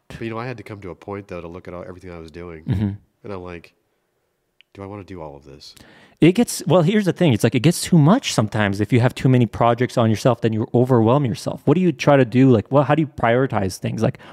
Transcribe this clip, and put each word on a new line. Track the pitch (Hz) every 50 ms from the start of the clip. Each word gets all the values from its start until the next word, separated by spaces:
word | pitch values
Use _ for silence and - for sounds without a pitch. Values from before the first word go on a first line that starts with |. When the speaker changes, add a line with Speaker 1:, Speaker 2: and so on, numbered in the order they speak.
| _ -
Speaker 1:
But, | - -
you | 117 113
know, | 113 113
I | 120
had | 131 127
to | 113 -
come | - 110 101
to | 98 92
a | 80
point, | - - 101 98 101 98 -
though, | 92 87
to | 82
look | 85 85 92 - 90
at | 87
all, | 87 92
everything | 92 90 90 92 92
I | 87 85
was | 82 82
doing. | 76 85 87 87 82 78 80
Speaker 2:
Mm-hmm. | - - 95 107 98 101 98 _ _ _ _ -
Speaker 1:
And | 107 101
I'm | 92 90
like, | 90 87 85 - _ _ _ _ _ _ _ _ _ _ _ _ _ _ _ _ _ _ _ _ _ _
"Do | 98 98
I |
wanna | 98 104 104 92
do | 87 95 87
all | 78 76 69
of | 69 67
this?" | 71 67 65 - - - - - _ _ _ _ _ _ -
Speaker 2:
It | - 165 185
gets, | 240 240 - - - -
well, | - 151 185
here's | 156 165 220 214 202
the | 170 156
thing. | - 180 156
It's | 117 - -
like, | 113 -
it | 113
gets | 107 160 175 -
too | - - -
much | 165 139 156 214 277 - - -
sometimes | - 113 104 - 110 107 98 98 101
if | 104 -
you | - 117
have | 120 123 -
too | - - 135
many | 127 123 120
projects | 101 - - 127 117 120 113 127 117 -
on | 131 117 110
yourself, | 110 - - 131 117 -
then | - 113
you | 110 107 110 - -
overwhelm | 120 127 123 131 113 110 110 127 147 143
yourself. | 113 - - - - - - -
What | 135 143
do | 180
you | 185 175 139
try | - - 151 143
to | 139 127
do? | 113 113 123 135 135
Like, | 123 107 - - 135
what, | 143 135
how | - 151
do | 156
you | 156
prioritize | 135 - - - 117 117 127 139 131 117 104 98 92 -
things? | - - 120 117 113
Like, | 113 - - - - -